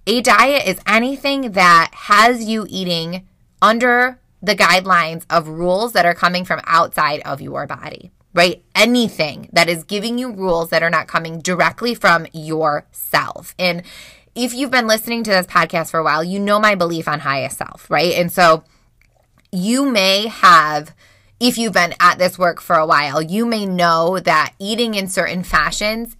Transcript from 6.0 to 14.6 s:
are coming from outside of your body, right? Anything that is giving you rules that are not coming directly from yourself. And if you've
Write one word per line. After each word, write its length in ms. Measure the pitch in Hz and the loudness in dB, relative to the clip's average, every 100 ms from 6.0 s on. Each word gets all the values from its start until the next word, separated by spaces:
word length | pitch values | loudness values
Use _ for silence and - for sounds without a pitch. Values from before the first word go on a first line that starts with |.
| 175 | 2
are 80 | |
coming 320 | 170 175 180 180 | 2 0 -2 -4
from 160 | 160 - | -6 0
outside 540 | 165 165 - 151 - | 2 2 0 -2 -2
of 200 | - 143 | -6 -10
your 240 | 147 139 143 | -8 -8 -8
body, 460 | 143 151 - - _ _ 165 | -10 -14 -16 -20 _ _ 2
right? 260 | 180 - _ - | 2 0 _ 0
Anything 720 | 220 247 226 - 151 - - | 2 2 0 -2 -6 -6 -4
that 160 | - 165 | 0 0
is 160 | 170 | -2
giving 360 | 156 202 226 240 | -6 -8 -6 -6
you 120 | 254 | -8
rules 380 | 196 190 165 165 | -6 -2 -2 0
that 140 | 165 | 0
are 80 | 165 | 0
not 160 | 165 - | -2 -2
coming 320 | 170 165 165 | -4 -6 -8
directly 560 | 156 175 170 165 240 226 | -4 0 0 0 -4 0
from 320 | 196 170 160 | 2 2 0
yourself. 1200 | 160 156 156 160 151 - - - 151 139 - - - | -12 -6 -2 0 -2 -6 -14 -4 -2 -2 -10 -16 -4
And 240 | 180 175 175 - - - _ - | -4 -4 -8 -20 -20 -20 _ -6
if 180 | 247 | -6
you've 160 | 240 | -4